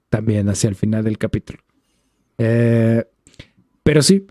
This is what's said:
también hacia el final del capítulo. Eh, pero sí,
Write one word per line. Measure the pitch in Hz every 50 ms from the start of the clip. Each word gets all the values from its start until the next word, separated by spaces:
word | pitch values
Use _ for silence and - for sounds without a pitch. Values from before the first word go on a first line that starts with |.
| _ _
también | - 110 107 113 107 104 101 104
hacia | 98 - - 110
el | 95
final | - - 107 110 110 107
del | 110 107 -
capítulo. | - 104 - 104 - - - - _ _ _ _ _ _ _ _ _ _ _ _ _ _ _ -
Eh, | 117 113 117 117 117 117 117 113 113 113 117 117 - - _ _ _ _ _ - - _ _ _ _ _ _ _ -
pero | 151 147 151
sí, | 131 - 196 196 196 -